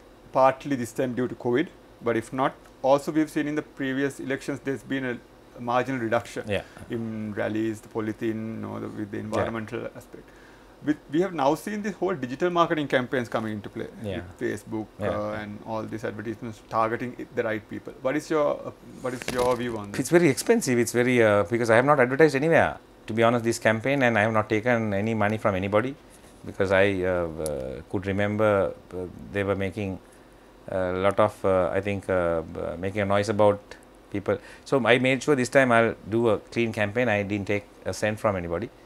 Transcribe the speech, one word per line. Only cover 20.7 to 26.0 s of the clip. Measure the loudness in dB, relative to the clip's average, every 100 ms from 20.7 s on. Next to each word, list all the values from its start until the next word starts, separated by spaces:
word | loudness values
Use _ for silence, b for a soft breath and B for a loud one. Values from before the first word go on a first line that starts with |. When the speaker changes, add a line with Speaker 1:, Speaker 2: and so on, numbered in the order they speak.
| 2
Speaker 2:
It's | 2
very, | 2 4 6
uh, | 6 6
because | 4 0 4
I | 6
have | 6
not | 4
advertised | 4 6 4 6
anywhere, | 4 4 4 0 -14 -20 -6
to |
be | 2
honest, | 4 4
this | 0 0
campaign, | 2 2 0 2
and | 4 4
I |
have | 4
not | 2 2
taken | 0 2 0 0 0
any | 0
money | 0 0 2
from | 0
anybody | 0 2 0 0 -8